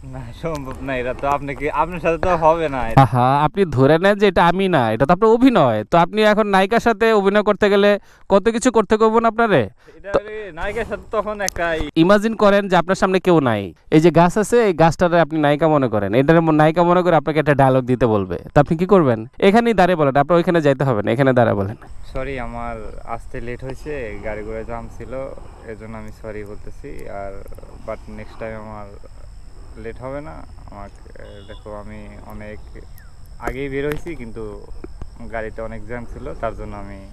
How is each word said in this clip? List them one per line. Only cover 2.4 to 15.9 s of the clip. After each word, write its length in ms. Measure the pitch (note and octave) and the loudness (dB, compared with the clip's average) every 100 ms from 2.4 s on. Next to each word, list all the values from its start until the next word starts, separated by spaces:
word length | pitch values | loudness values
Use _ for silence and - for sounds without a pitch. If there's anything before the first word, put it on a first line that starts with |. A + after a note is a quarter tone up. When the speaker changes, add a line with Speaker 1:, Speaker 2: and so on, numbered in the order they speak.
| D#3+ E3 D#3+ | 4 4 0
Speaker 1:
না 200 | C3+ A#2 | -2 2
এটা। 140 | A#2 | 4
Speaker 2:
আহা, 380 | C3 B2 B2 C#3 | 4 4 4 4
আপনি 200 | D3+ - | 2 2
ধরে 340 | F#3+ B2+ C3+ D#3+ | 0 4 4 6
নেন 200 | G3 G3+ | 4 4
যে 80 | G#3 | 2
এটা 200 | F3+ F3 | 4 4
আমি 220 | F3 G3 | 4 2
না, 240 | E3 A#2 | 2 2
এটা 140 | A2 F3+ | 2 2
তো 60 | |
আপনার 180 | F3+ A3 | 4 4
অভিনয়। 540 | A#3 C4 A3+ C3+ G#2+ | 6 6 6 4 2
তো 140 | G#2+ E3+ | 2 2
আপনি 240 | E3+ G#3 | 4 4
এখন 240 | G#3+ G#3 G#3 | 2 4 4
নায়িকার 340 | G3 F#3+ A3+ | 4 4 2
সাথে 320 | A#3 G#3+ A3+ | 2 2 4
অভিনয় 300 | A3 G3 G#3 | 4 4 2
করতে 280 | G3+ G3+ G#3 | 2 2 2
গেলে 280 | G3+ G3+ G3+ - - - | 4 4 2 -4 -20 0
কত 200 | G3 G3+ | 2 2
কিছু 220 | A3+ B3+ | 0 2
করতে 260 | A#3 G#3 G#3+ | 2 2 2
করবো 240 | A3 A3 | 4 4
না 80 | A3+ | 0
আপনারে? 420 | A3 A#3 F3 G2+ - _ E3 | 0 2 2 0 -6 _ -20
Speaker 1:
এটা 160 | E3+ | -4
Speaker 2:
তো 60 | G3+ | -4
Speaker 1:
আরে 340 | G#3 G#3+ G#3 | -4 -14 -14
নায়িকার 300 | E3 F#3+ G#3+ | -10 -8 -6
সাথে 180 | G#3+ G#3 F#3 | -6 -8 -6
তখন 300 | A3 G3+ G#3 | -6 -6 -6
একটা 340 | G3 - E3+ | -6 -4 -4
ই- 140 | D#3+ D3+ D#3+ | -4 -4 0
Speaker 2:
ইমাজিন 400 | E3+ G#3 G#3 A3 | 2 2 2 0
করেন 320 | G#3 G3+ G3+ | 2 2 2
যে 80 | F3 | 0
আপনার 180 | E3+ | 0
সামনে 260 | F#3+ G3 F#3 | 0 2 0
কেউ 200 | F#3 E3 | 4 2
নাই, 340 | C3 G#2+ G2 - - | 4 -2 -4 -12 2
এই 100 | D#3 | 4
যে 100 | D#3+ | 6
গাছ 280 | D#3 F3 A3 | 6 4 2
আছে, 260 | G3+ A#3+ | 2 2
এই 80 | A3 | 2
গাছটারে 480 | D#3 E3 - F3 E3+ | 4 2 4 2 4
আপনি 200 | D#3 D#3 | 2 2
নায়িকা 280 | D3 D3 D#3+ | 2 2 2
মনে 200 | D3+ | 2
করেন, 260 | C3 | 2